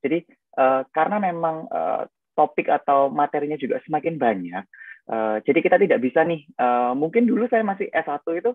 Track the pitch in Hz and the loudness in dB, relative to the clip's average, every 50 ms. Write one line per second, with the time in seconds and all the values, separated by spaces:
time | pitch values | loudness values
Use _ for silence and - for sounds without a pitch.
0 | - 135 156 170 165 _ - _ _ _ - - 131 131 131 131 131 _ - 156 | -2 -2 -2 -2 -4 _ -20 _ _ _ 0 2 2 4 4 2 -2 _ -2 -2
1 | 156 - 202 214 202 180 170 170 170 165 160 160 - - - - - - - - | 0 0 0 -2 -2 -2 -2 -2 -4 -4 -4 -6 -8 -6 -4 -4 -2 -2 -4 -4
2 | - - _ _ _ _ _ - 151 - - - 160 - - 143 - - 143 139 | -6 -10 _ _ _ _ _ 0 0 2 2 -4 0 0 0 0 2 2 4 4
3 | 139 139 123 117 147 143 - 147 143 147 151 139 135 120 - 127 _ - 151 151 | 4 2 2 0 -2 0 0 -4 -4 -4 -4 -6 -4 -4 -4 -6 _ -4 -6 -4
4 | - 170 170 147 123 117 107 90 87 85 87 92 - _ - - - - - _ | -2 -4 -4 0 0 0 0 0 -6 -8 -8 -10 -10 _ -20 -20 -20 -20 -20 _
5 | _ - 113 113 110 110 107 110 - - - 165 156 180 185 180 202 170 139 113 | _ -6 -4 -2 -2 -2 -2 -2 0 2 2 2 4 4 4 4 4 4 2 2
6 | 120 127 - 165 160 170 170 156 143 - - - 123 123 123 123 123 123 123 139 | 2 0 2 2 2 2 -2 -6 -8 -14 -4 -2 0 2 2 2 0 0 0 -2
7 | 156 165 - 233 240 226 - 202 233 240 247 226 220 202 196 196 202 - - 160 | -2 0 2 2 2 2 2 0 0 2 0 0 0 0 -2 -4 -6 -2 -2 -4
8 | 160 - 143 139 _ 165 165 175 - 233 | -2 -2 -6 -6 _ -4 -6 -2 -2 -2